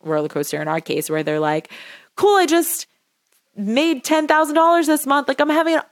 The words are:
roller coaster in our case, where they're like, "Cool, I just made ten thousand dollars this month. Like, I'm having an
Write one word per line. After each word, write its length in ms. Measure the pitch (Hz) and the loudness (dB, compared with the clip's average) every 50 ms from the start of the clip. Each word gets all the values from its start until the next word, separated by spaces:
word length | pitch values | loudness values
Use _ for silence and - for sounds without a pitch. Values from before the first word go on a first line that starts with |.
roller 280 | _ 156 156 151 151 156 | _ -4 -2 -2 -2 -2
coaster 320 | - 147 147 - - 147 | -4 -4 -4 -4 -6 -6
in 80 | 151 151 | -4 -4
our 100 | 160 165 | -4 -4
case, 300 | - - - 165 151 - | -4 -4 -4 -4 -4 -4
where 120 | 156 156 | -4 -4
they're 180 | 151 151 151 156 | -2 -2 -2 -2
like, 280 | 156 151 151 160 160 - - - - - - - _ _ _ | 0 0 -2 -2 -6 -8 -18 -20 -20 -20 -20 -20 _ _ _
"Cool, 220 | - - 415 415 | 0 2 4 4
I 80 | 392 359 | 4 4
just 420 | 285 320 339 339 - - - - - _ _ _ _ _ _ _ _ _ _ _ _ _ | 2 2 0 0 -2 -6 -8 -10 -14 _ _ _ _ _ _ _ _ _ _ _ _ _
made 460 | 208 202 202 226 262 311 330 320 254 - | -8 -6 -2 0 0 0 0 -2 -4 -2
ten 200 | - 311 311 311 | -2 0 0 2
thousand 280 | 294 311 311 320 294 294 | 2 2 2 2 2 2
dollars 320 | 320 330 339 339 339 320 | 2 4 4 4 2 2
this 180 | 294 311 302 - | 2 0 0 0
month. 220 | 269 277 285 269 | 0 0 0 0
Like, 140 | - 277 - | -2 -2 0
I'm 80 | 294 302 | 0 2
having 260 | 302 320 320 330 330 | 2 0 2 2 0
an 60 | 302 - - | -2 -2 0